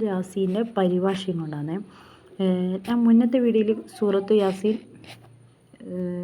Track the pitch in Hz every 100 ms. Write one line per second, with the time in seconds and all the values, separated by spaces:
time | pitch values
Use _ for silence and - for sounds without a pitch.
0 | 220 185 185 202 190 190 233 208 180 180
1 | 190 190 190 165 156 147 147 180 202 -
2 | - - - - 190 185 180 190 190 240
3 | 233 226 240 262 240 220 214 220 - -
4 | 208 196 196 214 196 190 208 220 - -
5 | - - - - _ _ _ - - 180
6 | 180 180